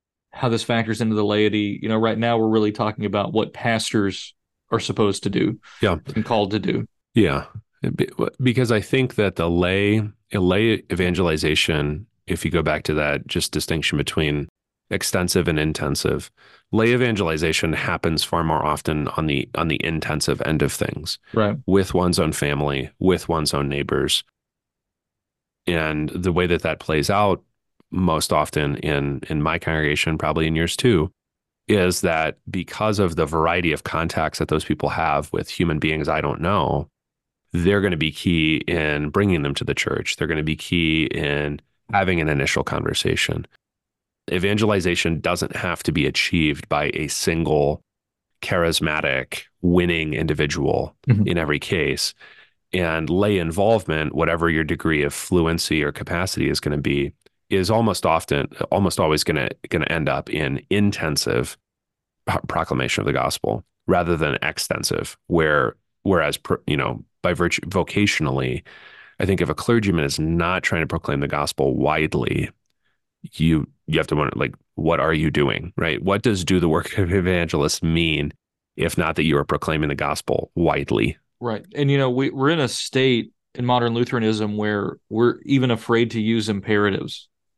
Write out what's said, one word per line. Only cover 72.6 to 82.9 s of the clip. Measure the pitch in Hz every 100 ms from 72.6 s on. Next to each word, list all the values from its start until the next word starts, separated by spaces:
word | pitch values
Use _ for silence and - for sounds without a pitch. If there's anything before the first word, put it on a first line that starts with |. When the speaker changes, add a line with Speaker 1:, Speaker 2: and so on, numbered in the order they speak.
| _ _ _ _ _ _ -
Speaker 2:
you, | - 80 80 - _ -
you | 80
have | 78
to | 76
wonder, | 71 -
like, | 67 - _
what | - 78 80
are | 73
you | 82 78
doing, | 69 69 50 85 -
right? | 82 71
What | 92 101
does | 120 98
"do | 85 92
the | 85
work | 78 - -
of | 90
evangelist" | 95 90 90 85 80 73 -
mean, | 82 82 82 76 73 - _ _ _ -
if | 82 -
not | 80 80
that |
you | 80 71
are |
proclaiming | 73 73 - 78 76
the |
gospel | 69 73 76 - - -
widely? | - 82 71 69 - - - _ -
Speaker 1:
Right. | 120 107 -
And, | - 143
you | 139
know, | 135
we, | 123 135
we're | 135 135
in | 165
a | 123
state | - -